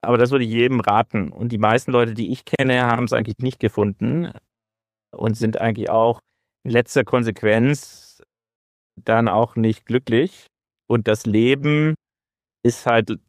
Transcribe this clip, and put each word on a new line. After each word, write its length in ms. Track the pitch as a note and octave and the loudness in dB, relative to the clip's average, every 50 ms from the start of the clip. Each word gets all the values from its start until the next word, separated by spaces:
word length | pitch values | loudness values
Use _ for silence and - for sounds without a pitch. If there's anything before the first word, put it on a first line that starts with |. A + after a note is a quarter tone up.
Aber 160 | - - A#2+ A#2 | -2 0 2 2
das 140 | A#2+ B2 | 2 2
würde 140 | C#3 C#3 B2 | 2 0 -2
ich 60 | A2 | 0
jedem 280 | A2 A#2 A#2 B2+ C3+ B2 | 0 0 0 2 2 0
raten. 520 | G#2+ - G2+ A2 A#2 _ - A2+ F#2+ D2+ | 0 2 2 2 0 _ -2 -6 -6 -6
Und 200 | - - A2 A#2+ | -8 -8 -8 -6
die 60 | A#2 G#2+ | -4 -2
meisten 340 | G#2+ G#2+ A2 B2+ - - | 0 2 2 0 0 0
Leute, 220 | C3 A#2+ A#2+ A#2 A2 | 0 0 0 0 -2
die 180 | G#2+ A#2 F2 | -6 -6 -6
ich 140 | A#2+ - - | -6 -8 -8
kenne, 400 | - - - C#3 C3 B2+ B2 B2+ | -8 -4 -2 0 0 2 2 2
haben's 280 | A#2+ A#2 A#2 B2 A2+ - | 0 0 0 -2 -2 -2
eigentlich 240 | A#2 A2+ A2 A2 _ | -2 -2 -4 -6 _
nicht 200 | B2+ B2+ B2+ _ | -6 -6 -6 _
gefunden 720 | - A2 - - G#2 G#2 G2 _ - A2+ B2+ D#3+ E3+ - - - _ _ _ _ _ _ _ _ _ _ _ _ _ _ | -4 -4 0 0 -2 -2 -2 _ -4 -4 -2 -2 -4 -6 -10 -16 _ _ _ _ _ _ _ _ _ _ _ _ _ _
und 260 | - - - A2+ G#2+ A2+ | -12 -6 -4 -4 -2 0
sind 220 | A#2 A2 A2 - | -2 -2 -2 0
eigentlich 300 | F#2+ A#2 A2 A2 G#2 - | -2 -2 -2 -2 -4 0
auch 300 | F2 A2+ A2+ A#2 A#2 - _ _ _ _ _ _ _ _ _ | 2 2 2 2 0 -2 _ _ _ _ _ _ _ _ _
in 80 | B2+ | -2
letzter 320 | A2+ A#2+ A#2+ - - C#3+ B2 | 0 0 0 2 0 -2 0
Konsequenz 1160 | - - B2+ A#2+ A2+ G#2 - - G#2+ G#2 A2+ A#2 C3+ D3 C#3+ - - - - - - _ _ _ _ _ _ _ _ _ _ _ _ _ _ _ _ _ | 2 0 0 0 0 -4 -2 0 2 2 4 4 2 0 -2 -4 -16 -20 -20 -20 -20 _ _ _ _ _ _ _ _ _ _ _ _ _ _ _ _ _
dann 320 | - - - A2+ A2+ A#2 A2+ | -16 -4 0 0 2 2 2
auch 280 | F#2 G#2+ A#2 A#2 - | 2 0 -2 -2 -2
nicht 300 | - A2 A2 G#2+ - _ | -2 0 0 -2 -2 _
glücklich. 600 | _ A2+ B2+ C3 - A2+ A2+ D3 F#3 - - - _ _ _ _ _ _ _ _ _ | _ -4 -4 -2 0 0 0 0 0 -4 -14 -20 _ _ _ _ _ _ _ _ _
Und 200 | - A#2+ A2 A2+ | -2 0 2 0
das 180 | G#2+ G#2+ - | -2 -2 0
Leben 680 | A2+ G2+ - A#2 B2 C3+ C#3 C#3 D3+ D3+ D3+ D3+ D#3 D#3 - _ _ _ _ _ _ _ _ _ _ _ _ _ | 0 2 2 4 4 2 2 0 0 0 2 2 0 -2 -4 _ _ _ _ _ _ _ _ _ _ _ _ _
ist 220 | A#2+ A#2 - - | -2 -2 0 -2
halt 320 | - A#2 A#2 A2 - A2+ - _ | 0 0 0 0 0 -6 -10 _